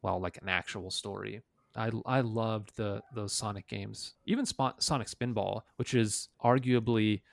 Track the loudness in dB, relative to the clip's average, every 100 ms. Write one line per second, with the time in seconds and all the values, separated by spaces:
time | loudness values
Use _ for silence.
0 | -2 -2 -2 -6 -2 -2 -2 -8 -6 -8
1 | -6 -8 -8 -10 -16 _ _ -4 -2 -2
2 | 0 2 2 0 0 -2 -6 -4 -2 -4
3 | -6 -8 -4 -2 -4 -6 -8 -8 -8 -10
4 | -14 -12 -2 0 0 0 -2 0 0 0
5 | -2 -4 -2 0 0 -4 -8 -6 2 4
6 | 4 0 -6 _ 4 6 6 2 4 4
7 | 4 2 -4